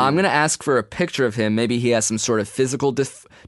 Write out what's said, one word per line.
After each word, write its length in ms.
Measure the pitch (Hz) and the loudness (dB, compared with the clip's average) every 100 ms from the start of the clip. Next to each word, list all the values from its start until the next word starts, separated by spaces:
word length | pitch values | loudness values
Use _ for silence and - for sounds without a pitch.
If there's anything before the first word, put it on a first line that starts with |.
| 131 | 4
I'm 80 | 156 | 4
gonna 100 | 190 | 2
ask 340 | 143 156 - | 2 0 -2
for 120 | - 127 | 0 0
a 60 | |
picture 420 | 107 - 175 - | 0 -4 -4 0
of 120 | 127 110 | -2 0
him. 180 | 107 | 0
Maybe 240 | 107 117 120 | 0 0 0
he 120 | 120 | 0
has 140 | 117 | 0
some 140 | 104 110 | 0 -2
sort 220 | - 113 | 0 -2
of 80 | 98 | -2
physical 420 | - 131 135 139 | -2 -2 0 -2
dif-, 340 | 131 135 - - - | -2 -4 -8 -20 -20